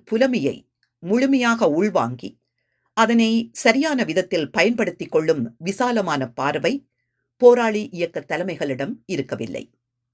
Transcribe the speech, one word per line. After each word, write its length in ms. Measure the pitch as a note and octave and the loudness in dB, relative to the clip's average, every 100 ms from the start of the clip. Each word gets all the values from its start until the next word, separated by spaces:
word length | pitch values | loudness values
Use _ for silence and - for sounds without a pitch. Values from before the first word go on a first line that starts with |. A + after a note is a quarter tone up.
புலமையை 540 | - A3 C4 A#3 C3+ - _ _ _ _ | -6 0 0 0 -2 -4 _ _ _ _
முழுமையாக 680 | F3 A#3 C4+ C4+ A#3+ A#3 F3+ | -2 0 2 2 2 2 2
உள்வாங்கி, 600 | D#3 G#3 F3 A#2 B2 G2 - _ _ _ _ _ A3 | 2 0 -2 -6 -6 -14 -18 _ _ _ _ _ 0
அதனை 360 | A3+ A#3 A3 A3+ A3+ | 2 4 2 0 -2
சரியான 500 | - A#3+ C4 D#4 C4+ | 0 2 2 0 0
விதத்தில் 460 | D#3 E3+ F3+ E3+ C#3+ | 0 -2 -2 -2 0
பயன்படுத்திக் 600 | - G3+ A#3 F#3 - C#3 | 2 2 2 -2 -4 -4
கொள்ளும் 300 | D#3 D#3+ D#3 A#2 - | 0 0 0 -4 -8
விசாலமான 640 | E3+ F#3+ B3 A3+ F3+ C#3+ B2 | -8 -2 0 0 -2 -2 -4
பார்வை 420 | - C#3 D3+ F3 C#4 - _ _ _ _ _ | -4 -4 -2 -2 -2 -8 _ _ _ _ _
போராளி 400 | B3 A#3+ A3+ G#3+ - | 6 6 2 -2 -6
இயக்க 280 | F3 E3+ D#3 | -6 -6 -6
தலைமைகளிடம் 720 | - D#3 F#3 D3+ D3 C3 C#3 A#3 - | -6 -4 -4 -4 -4 -4 -6 -8 -8
இருக்கவில்லை. 560 | E3 B2+ B2 G#2+ - - _ _ _ _ | -6 -6 -8 -8 -10 -14 _ _ _ _